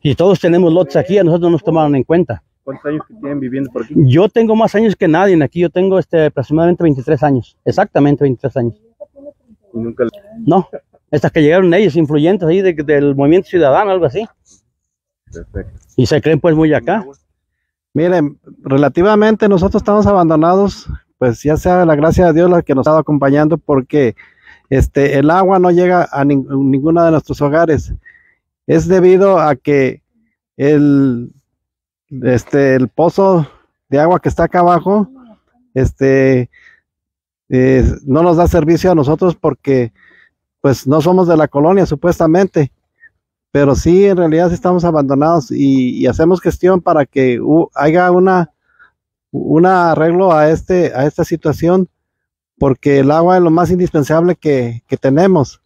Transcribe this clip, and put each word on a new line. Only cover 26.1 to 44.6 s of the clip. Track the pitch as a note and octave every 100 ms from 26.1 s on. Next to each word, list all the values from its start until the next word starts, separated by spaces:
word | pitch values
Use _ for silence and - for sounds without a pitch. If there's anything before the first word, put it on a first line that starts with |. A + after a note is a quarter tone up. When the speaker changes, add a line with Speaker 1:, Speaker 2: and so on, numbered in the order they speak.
Speaker 3:
a | C#3
nin-, | C#3 C#3+ C3+
ninguna | C#3 C#3 C3+ D3+ E3
de | E3
nuestros | D#3 - C#3+
hogares. | D3 D#3 E3+ D3 - - - _ _ _ _ _ -
Es | D#3 E3
debido | F#3+ F#3 F#3 G3 F#3
a | D#3 C#3
que | - C#3+ B2+ - _ _ _ _ _ -
el, | C#3 D3+ D3 C#3 C#3 A#2+ A#2+ _ _ _ _ _ _ _ _ C3+
este, | B2 B2 - D3 C#3 C3
el | B2+
pozo | - E3 - G3 F3+ C#3+ _ _ _ _
de | C3+
agua | D#3+ F3+
que | D3
está | -
acá | - F3+
abajo, | F3 F3 F#3 G#3 G3+ - A#3 G#3+ _ _ _
este, | C3 C3 - C3+ C3+ C3+ C3 A#2+ _ - _ _ _ _ _ _ _ _
eh, | C3 B2+ C3 A#2+ - -
no | C#3
nos | F3 E3
da | F3
servicio | F3 D3+ E3 F#3
a |
nosotros | E3+ C3+ D#3 F#3 D#3+
porque, | D#3 C3 - C3 A#2+ _ _ _ _ _ _ _
pues, | C#3 B2+ C3
no | D#3
somos | D#3+ F#3 F3
de | E3
la | D3+
colonia, | C#3+ D3+ G3
supuestamente, | E3+ C#3+ F3 E3+ E3 E3+ G3 - C3+ _ _ _ - _ _ _ _
pero | C#3+ C#3+
sí, | C3 E3 F3+ G3+
en | F#3
realidad | E3+ D#3 F3
sí |
estamos | F3